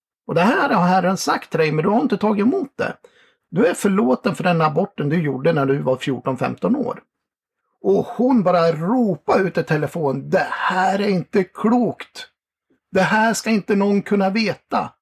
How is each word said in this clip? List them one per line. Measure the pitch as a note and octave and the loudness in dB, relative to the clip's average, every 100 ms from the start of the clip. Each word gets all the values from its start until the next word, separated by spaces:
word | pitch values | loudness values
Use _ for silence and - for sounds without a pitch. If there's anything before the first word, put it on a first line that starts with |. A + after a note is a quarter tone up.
| _ _ - | _ _ -4
Och | |
det | D#3+ | 2
här | G3 F4+ - | 2 2 0
har | G#3+ F3 | 2 2
Herren | F#3 F3+ F#3+ | 2 2 -2
sagt | - - - | -2 -4 -4
till | D#3+ | -2
dig, | D#3 | 0
men | D#3 | 0
du | F3+ | 0
har | A3+ | 0
inte | D4 G3+ | 0 0
tagit | G#3 G3+ G#3+ | 0 2 2
emot | F#4+ C#4+ - | 0 -4 -6
det. | - - _ _ _ _ - | -8 -8 _ _ _ _ -6
Du | D#3+ C4 | 0 0
är | |
förlåten | - G3+ G3 B3 A#3+ G#3 | 2 0 2 2 0 -2
för | D3+ | -2
den | F3+ E3 | 0 2
aborten | D#3 D3 G3 - D3 | 2 0 -2 -4 -2
du | E3+ | 0
gjorde | D3 C3 C#3+ | -2 0 0
när | C#3+ C3+ | 2 2
du | C#3+ | 0
var | C3+ B2+ | 0 -2
fjorton, | C#3+ A#2 C3+ C3 | -2 -4 -4 -2
femton | B2+ A#2+ F#3 C#4+ | -4 -2 -2 0
år." | - - _ _ _ _ _ _ _ _ | -2 -8 _ _ _ _ _ _ _ _
Och | G3 F#3+ - | 0 0 0
hon | - B3+ B3 | 0 2 4
bara | F3+ F3+ E3 | 4 2 2
ropar | D#3 F3 B3+ A3 D#3+ - A3 | 0 -2 0 0 -2 0 0
ut | F#3 E3+ | 0 -2
i | |
telefon, | D#3 D#3 C#3+ F3 C#3+ C#3 C#3+ | -2 -2 -2 -2 -4 -4 -2
"Det | F3 C#3+ | -2 -2
här | - - F#3 F#3+ G3 | -4 -2 0 0 0
är | G3+ | 0
inte | F#3 - G#3 | -2 0 -2
klokt. | F#3 - A3 B3 G3+ - - - - _ _ _ _ _ _ | -2 -2 0 2 0 -4 -14 -18 -20 _ _ _ _ _ _
Det | F#3+ | -2
här | D#3+ G#3+ A3+ | 0 2 2
ska | G#3 G#3+ | 0 0
inte | G#3+ - G3 | -2 0 0
någon | G3+ G3+ | 2 0
kunna | - G3+ G3 | 0 0 2
veta. | G#3+ G#3 - - G3+ - _ | 0 -2 -4 -6 -6 -6 _